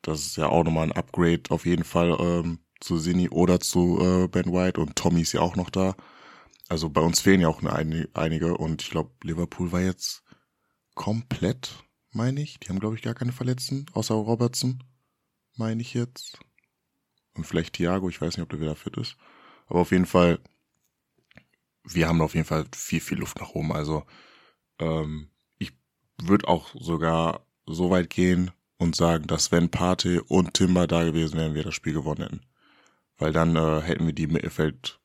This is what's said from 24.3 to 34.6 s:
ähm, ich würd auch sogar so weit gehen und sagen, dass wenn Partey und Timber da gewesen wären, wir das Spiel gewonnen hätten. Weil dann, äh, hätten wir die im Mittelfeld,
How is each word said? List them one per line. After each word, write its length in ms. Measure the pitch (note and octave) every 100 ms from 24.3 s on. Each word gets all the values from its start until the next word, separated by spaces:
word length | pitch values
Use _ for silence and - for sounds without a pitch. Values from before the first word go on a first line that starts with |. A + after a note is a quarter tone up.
| _ _ _ _ -
ähm, 500 | E2 D#2+ D2+ D2+ D2+ _ _ -
ich 140 | - _ _ _ _ -
würd 280 | E2+ G2+ -
auch 260 | E2+ - -
sogar 720 | E2+ D#2+ E2 E2 E2 - _ _ -
so 260 | D#2+ F2+
weit 180 | F2+ E2+
gehen 420 | - F2+ F2+ F2+ - _ -
und 200 | E2+ -
sagen, 280 | E2+ E2 D2
dass 280 | E2 -
wenn 180 | E2+ E2+
Partey 480 | - F2 F#2 F2+ F2
und 340 | - F#2 E2+
Timber 320 | - F#2 F2+ E2+
da 200 | E2+ E2+
gewesen 320 | D#2+ D#2+ D#2+
wären, 160 | D#2+
wir 100 | D2+
das 120 | - -
Spiel 180 | -
gewonnen 300 | D2+ D2 D2
hätten. 180 | - - - _ _ _ _ _ _ -
Weil 160 | D#2
dann, 220 | E2 E2 E2
äh, 260 | D#2+ D#2
hätten 240 | E2+ - E2
wir 80 |
die 100 | D#2
im 100 | D2+
Mittelfeld, 640 | D#2+ - -